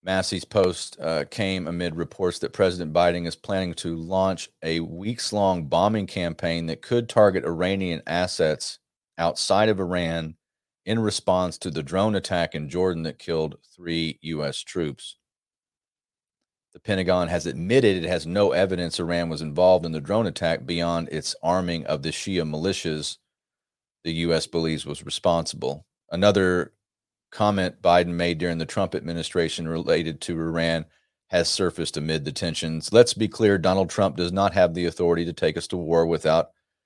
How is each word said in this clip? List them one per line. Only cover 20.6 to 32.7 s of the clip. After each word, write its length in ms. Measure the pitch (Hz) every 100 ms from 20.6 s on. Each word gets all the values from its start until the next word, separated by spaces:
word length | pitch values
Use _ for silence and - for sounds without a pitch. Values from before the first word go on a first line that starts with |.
| 65
beyond 420 | 85 85 85 82
its 240 | 78 - -
arming 440 | 80 90 90 85 -
of 160 | 73
the 80 | 80
Shia 320 | - - 90
militias 760 | 78 76 87 92 82 76 73 - _ _ _ _ _ _ _ _
the 100 | 82
U 220 | 82 85
S 120 | 80 -
believes 380 | 85 82 78
was 220 | 71 73 -
responsible. 800 | - 90 82 80 - 65 73 - _ _
Another 640 | 85 101 98 92 90 76 _ _ _ _ _ _
comment 500 | - 104 101 90 -
Biden 340 | 87 87 87
made 240 | 87 87 82
during 200 | 87 82
the 80 | 78
Trump 280 | - 92
administration 720 | - 82 85 80 90 82 - 80
related 540 | 82 - 82 80 76
to 180 | - 82
Iran 460 | 82 82 82 82 80 _ _ _ _
has 200 | 90 82
surfaced 480 | - 90 82 80 80
amid 280 | 76 80
the 80 | 71
tensions. 600 | - 87 78 82